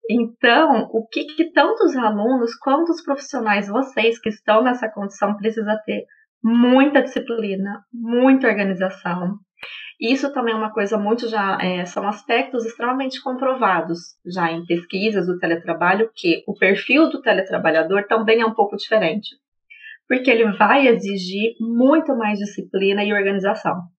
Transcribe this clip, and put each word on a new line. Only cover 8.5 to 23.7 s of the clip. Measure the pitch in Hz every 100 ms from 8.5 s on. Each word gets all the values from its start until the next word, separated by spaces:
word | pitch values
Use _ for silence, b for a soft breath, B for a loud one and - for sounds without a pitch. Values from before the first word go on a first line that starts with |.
| 202 196 185 185 - 180 175 180 208 _ _ B B B B
Isso | 226 269 277
também | 277 240
é | 220
uma | 214
coisa | 226 202 214
muito | 202 240 233
já, | 214 196 185
é, | 185 180 175
são | - 196
aspectos | 208 - 240 269 247 220
extremamente | - 240 262 262 -
comprovados | 269 254 262 254 214 175 165 170 - _ -
já | 180 170
em | 165 170
pesquisas | 170 170 190 214 208 175
do | 180
teletrabalho, | 175 170 - 160 175 196 226
que | - 185 160 -
o |
perfil | 196 196 196 - 294 311
do | -
teletrabalhador | - 190 190 - 160 160 165 196 202
também | 226 214 226
é | 233
um |
pouco | 220 202 -
diferente, | - 220 175 214 - - _ _ _ B B B _
porque | 254 254
ele | 226 220
vai | 190 214 262 262
exigir | 196 196 196 180 190 220 233
muito | 226 233 262 320 294 247
mais | 220 208
disciplina | 202 - 190 190 196 202
e | 208
organização. | 208 196 202 196 214 -